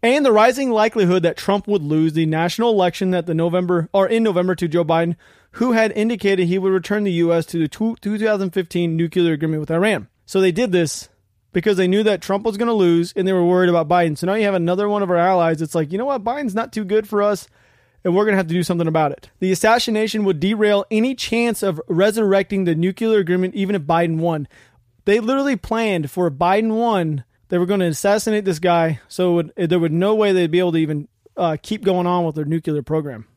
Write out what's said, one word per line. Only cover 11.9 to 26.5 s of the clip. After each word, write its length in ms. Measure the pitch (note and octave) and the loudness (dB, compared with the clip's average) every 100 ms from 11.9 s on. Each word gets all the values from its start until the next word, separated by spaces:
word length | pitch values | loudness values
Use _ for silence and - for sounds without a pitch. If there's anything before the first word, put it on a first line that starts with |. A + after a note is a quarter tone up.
| G3 | 2
that 180 | G#3+ F#3+ | 2 0
Trump 240 | - G3 A3+ | -2 -2 -2
was 120 | G3+ | -2
gonna 160 | A#3 | -2
lose 400 | A3 F3+ E3+ F3 - | 2 4 2 0 -2
and 120 | F#3+ | -2
they 60 | |
were 120 | F#3+ F3 | 0 2
worried 240 | F3+ F3+ | 2 4
about 180 | F3 D#3 | 2 2
Biden. 300 | F3 E3+ D3 | 2 2 -2
So 80 | F3 | -2
now 80 | |
you 120 | G#3 G#3 | 0 0
have 100 | F#3+ | 0
another 340 | E3+ F3+ G#3 | 0 0 0
one 140 | G#3 | -2
of 60 | G3 | 0
our 80 | F3 | 2
allies. 440 | F3 F#3 E3 D#3+ | 2 2 2 0
It's 140 | D#3+ E3+ | -2 -4
like, 160 | D3 | -4
"You 60 | F#3 | -4
know 80 | C4 | -4
what? 180 | C4+ | -4
Biden's 320 | G3+ C#4 C4+ G3 | -4 -4 -4 -4
not 180 | A3+ | -6
too 100 | A3 | -6
good 240 | G3 G#3+ G#3+ | -2 -2 0
for 140 | G#3 | 0
us 260 | G#3 G3+ - _ _ _ _ _ | 0 -2 -8 _ _ _ _ _
and 120 | F#3 F3+ | 0 2
we're 80 | |
gonna 140 | G#3+ G3 | 2 2
have 100 | E3 | 2
to 60 | |
do 100 | F3 | -2
something 240 | E3+ F3 E3 | 0 0 0
about 240 | D#3+ D3+ | 2 0
it." 180 | C#3+ - _ | -2 -14 _
The 120 | F#3 | -2
assassination 720 | F3+ A3 A#3+ A#3+ G#3+ A3 G#3+ | 2 4 2 2 -2 -2 0
would 160 | G3+ E3 | 0 0
derail 460 | F#3 G#3+ G#3 G3+ G3+ | 0 2 2 2 0
any 240 | A3 A#3+ | 0 0
chance 480 | C4 - A#3 A#3 G#3 | -2 -4 0 0 0
of 200 | G3+ D#3 - | -2 -4 -4
resurrecting 760 | E3 G3+ G#3+ G#3 G3 F#3+ G3 | 2 2 2 2 2 2 -2
the 100 | F3+ | 0
nuclear 460 | D#3+ F3 F#3 A3+ A3 | 0 0 0 2 2
agreement, 340 | E3+ F3+ F#3 | 2 0 0
even 220 | G3+ G3 G3+ | -2 -2 -2
if 60 | |
Biden 380 | C#3+ E3 E3+ D#3+ | 0 0 0 0
won. 280 | E3+ D#3+ C#3+ _ _ _ _ _ | -2 -2 -6 _ _ _ _ _
They 160 | - G#3+ | 0 0
literally 380 | A3 C4+ C#4 A#3+ | 2 0 0 -2
planned 520 | - A3+ A3+ F3+ C#3+ | -2 -2 -2 -2 -4
for 220 | - F3 | -2 -4
Biden 420 | C3+ F3 | 0 0